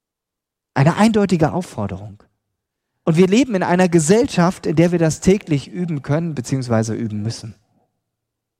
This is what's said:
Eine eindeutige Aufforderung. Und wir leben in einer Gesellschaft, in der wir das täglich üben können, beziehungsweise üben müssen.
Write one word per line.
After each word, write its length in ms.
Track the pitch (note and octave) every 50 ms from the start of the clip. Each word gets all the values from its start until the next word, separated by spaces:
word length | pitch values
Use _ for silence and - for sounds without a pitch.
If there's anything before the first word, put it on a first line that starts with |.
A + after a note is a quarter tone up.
| _ _ _ _ _ _ _ _ _ _ _ _ _ _ -
Eine 220 | - C#3 D#3+ -
eindeutige 560 | - G#3 A3+ G#3+ G#3+ G3+ F#3 G3 D#3 D#3+ C3+
Aufforderung. 680 | - F3 F3+ - - A#2 G#2 F#2+ F#2+ F2+ G#2 A#2 G2 - _ _ _ _ _ _ _ _ _ _ _ _ _ _ _ _ -
Und 120 | - D#3
wir 100 | E3 F#3+
leben 280 | F3+ G3+ A#3+ C#4 B3+ G#3
in 80 | F#3
einer 260 | E3+ A#2 F3 F3+ F#3 F3
Gesellschaft, 800 | E3+ E3+ D3 D3 G3+ A3+ C#4 - - F3+ E3+ F3+ - - -
in 100 | - D#3
der 140 | D3+ E3+ F3
wir 80 | F3+ E3
das 220 | E3 D#3 D3 -
täglich 480 | - F#3 F#3+ G#3 - - D3+ C3+ - -
üben 340 | - F3+ F3+ E3+ D#3+ C#3
können, 320 | - - C#3+ D#3+ E3+ E3+ C#3+
beziehungsweise 600 | B2+ A#2 - C#3 C3+ B2 B2 A2+ A2 A2 A2+ G#2+
üben 280 | A2 A#2 G#2+ G#2+ G#2
müssen. 320 | G#2 A#2 A#2 - - A2+ G2+ _ _ _ _ _ _ _ _ _ _ _ _ _ _ _ _ _ _ _ _